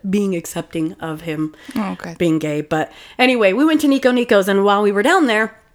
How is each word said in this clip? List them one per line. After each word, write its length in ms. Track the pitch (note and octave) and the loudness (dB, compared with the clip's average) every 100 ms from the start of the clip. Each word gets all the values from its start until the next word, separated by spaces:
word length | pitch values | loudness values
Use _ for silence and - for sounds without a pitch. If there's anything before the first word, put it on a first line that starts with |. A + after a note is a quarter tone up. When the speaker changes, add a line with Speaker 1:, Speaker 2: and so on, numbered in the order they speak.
| G3 | -2
Speaker 1:
being 280 | G3+ G3 | -2 0
accepting 580 | F3 - F3 D#3+ E3+ D#3+ G3 | -4 -6 -10 -8 -6 -6 -6
of 200 | D#3+ D#3 | -10 -8
him 340 | E3 D#3 D#3 - - | -8 -6 -6 -8 -10
Speaker 2:
Oh, 180 | A#3 G3 | -8 -6
okay. 200 | F3+ F3 E3 | -8 -12 -2
Speaker 1:
being 180 | E3+ D#3+ | 0 0
gay. 240 | D#3 D3 | -2 -6
But 300 | D3 D#3 - - - - | -4 -4 -4 -10 -20 -2
anyway, 360 | B3+ B3 G3+ | 0 4 2
we 120 | G3+ | 4
went 160 | D#4 D#4 | 2 2
to 60 | D4 | 2
Nico 240 | C4+ B3+ | 2 2
Nico's, 360 | B3 A#3+ G#3 F#3+ | 0 2 2 4
and 160 | G3 | 2
while 200 | G3 G3+ | 2 2
we 80 | G#3 | 2
were 100 | G3+ | 2
down 240 | A#3+ F#4 | 2 2
there 340 | C#4 G#3+ A3 - _ | 2 0 -2 -6 _